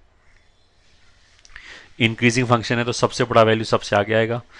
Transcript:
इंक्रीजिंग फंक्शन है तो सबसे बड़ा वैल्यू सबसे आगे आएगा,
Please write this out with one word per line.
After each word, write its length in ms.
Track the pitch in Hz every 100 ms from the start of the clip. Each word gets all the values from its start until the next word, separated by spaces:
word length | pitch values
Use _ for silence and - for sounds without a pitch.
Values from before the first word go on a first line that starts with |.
| _ _ _ _ _ _ _ _ _ _ _ _ _ _ - - - - - -
इंक्रीजिंग 480 | 117 110 120 117 120
फंक्शन 300 | 120 107 120
है 60 | 120
तो 60 |
सबसे 300 | 117 120 -
बड़ा 180 | 120 117
वैल्यू 220 | 110 110 110
सबसे 300 | 117 - 104
आगे 180 | 104
आएगा, 280 | 110 113 120 -